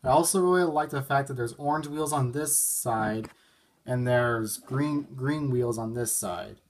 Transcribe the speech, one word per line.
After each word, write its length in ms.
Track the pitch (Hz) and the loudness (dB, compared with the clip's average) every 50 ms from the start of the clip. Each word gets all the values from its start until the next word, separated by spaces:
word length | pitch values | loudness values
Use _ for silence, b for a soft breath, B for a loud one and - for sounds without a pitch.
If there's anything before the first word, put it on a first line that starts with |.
| - | 4
I 40 | |
also 320 | 127 131 156 165 - - 190 | 6 6 6 6 4 4 4
really 240 | 180 180 180 180 180 | 4 4 4 4 4
like 260 | 165 151 151 147 147 | 2 2 0 -2 0
the 120 | 147 139 | -2 -4
fact 260 | 135 - 143 139 139 | -2 2 2 0 2
that 80 | 135 135 | 0 -4
there's 180 | 123 120 113 - | -4 -4 -4 -4
orange 340 | - 147 147 147 156 151 | -4 -2 0 0 0 -2
wheels 240 | 147 147 156 156 143 | -4 -4 -4 -2 0
on 200 | 151 143 131 123 | 0 0 0 0
this 260 | 120 147 151 147 - | -2 -4 -2 0 0
side 720 | - - - - - - - 113 110 110 107 110 110 110 - b b b b b b b b b b b | 0 0 0 -2 -2 -2 -2 -2 0 0 -2 -2 -4 -6 -10 b b b b b b b b b b b
and 220 | - 127 123 123 | -4 -4 -2 0
there's 500 | 123 123 123 120 120 120 113 110 107 - | 2 4 4 4 2 0 0 -2 -4 -6
green, 500 | - - - 127 135 147 151 147 147 143 - 135 | -10 -8 -4 -2 0 0 0 0 -2 -4 -6 -10
green 340 | 131 127 139 151 156 147 135 | -4 -2 -2 0 0 0 0
wheels 280 | 127 123 120 120 113 | 0 2 0 0 0
on 160 | 110 113 113 113 | -2 -4 -4 -4
this 220 | 120 120 113 - | -4 -2 -2 -2
side. 420 | - - 98 90 85 - 107 107 _ _ _ | -4 -4 -4 -6 -6 -8 -12 -14 _ _ _